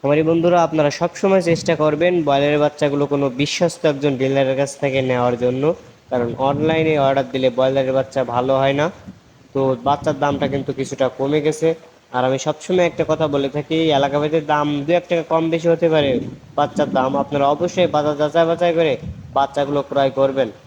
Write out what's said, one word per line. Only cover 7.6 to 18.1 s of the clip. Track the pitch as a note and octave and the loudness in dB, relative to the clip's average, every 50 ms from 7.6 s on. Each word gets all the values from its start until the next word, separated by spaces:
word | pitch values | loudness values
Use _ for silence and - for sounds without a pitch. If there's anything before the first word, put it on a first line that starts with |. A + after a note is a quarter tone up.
| C3 C3+ C3+ C#3 C3+ C3 C3 C3+ | 0 2 2 0 0 0 0 0
বাচ্চা | C3 C3 - C#3 B2+ A#2+ A#2+ | -2 -2 -2 -4 -4 -2 0
ভালো | B2 B2+ C3 C3+ C3+ C3+ | -2 0 2 2 2 2
হয় | C#3 C#3 C#3+ | 2 2 0
না। | D3 F3 - - - - - - _ - - - - - - | 0 -2 -4 -8 -20 -20 -20 -20 _ -20 -20 -20 -20 -6 -4
তো | C3+ C3+ C3 C3 A#2+ A#2+ | -2 0 0 0 0 0
বাচ্চার | C#3 D3 C#3+ - D#3+ D3 C#3 D3 | -2 -2 0 0 -4 -2 0 0
দামটা | C#3+ C#3+ C#3 D3 C#3 C3+ | -2 0 -2 -2 -2 -2
কিন্তু | C#3 C3 - C3+ C3+ | -4 -4 -6 -6 -6
কিছুটা | C3+ C3 C#3 - C3+ B2+ - - | -6 -8 -2 -2 -2 -2 -2 -2
কমে | C3+ C#3 D3 D#3 C#3+ | -4 0 0 0 0
গেছে। | D#3 D3 D#3 D#3+ E3 D#3+ E3 - - - _ _ _ - | 0 -2 0 0 -2 -2 -2 -8 -20 -20 _ _ _ -4
আর | B2+ B2+ C3 | -2 0 0
আমি | C3+ C3+ - | 0 -2 -2
সবসময় | D#3 D3+ - - - F#3 F3+ F3 E3+ | -4 -6 -6 -4 -2 0 2 2 0
একটা | - - E3 - | 0 -2 -2 -2
কথা | D#3 D3+ E3 D3+ C#3+ | 0 -2 -2 -2 0
বলে | C#3 C#3 C#3 B2+ | -2 -2 -2 -4
থাকি, | D3 D3 - D#3+ D#3+ D#3+ D#3+ D3 C#3 | -6 -6 -2 -2 0 2 2 2 2
এলাকাভেদে | C#3 C#3 C#3 D3 D3 D#3 D3+ E3 D3+ D3 D3 | 0 0 0 -2 -2 0 -2 -2 0 0 0
দাম | D3 D3 D3 D3 C#3+ C#3 | 0 0 0 -2 -4 0
দু | D3 E3+ F3 | 0 0 0
এক | E3+ - | 0 0
টাকা | F3 E3+ D#3 - D#3+ | -4 -4 -2 0 0
কম | E3 E3 E3 E3 | 0 0 0 -2
বেশি | E3 D#3+ E3+ E3 | 0 2 0 2
হতে | E3 F3 E3 D#3 | 2 2 2 2
পারে | D#3 D3 C#3 B2+ A#2 - - - - - - - - | 2 2 2 0 -2 -4 -6 -12 -16 -20 -8 -2 -2
বাচ্চার | D3 C#3+ - - D3+ C#3 - | -2 -2 0 -2 -2 0 0
দাম, | C3+ B2+ C3+ C#3 C#3 C#3 | 0 0 0 0 -2 -4
আপনারা | - D3 C#3+ C#3 C#3 D3 | -2 -2 0 2 2 0
অবশ্যই | D3 E3+ F3 - F#3 F3 D#3+ C#3+ | 0 -2 -4 0 0 0 2 2
বাজার | D3+ D3 D3+ | 0 0 0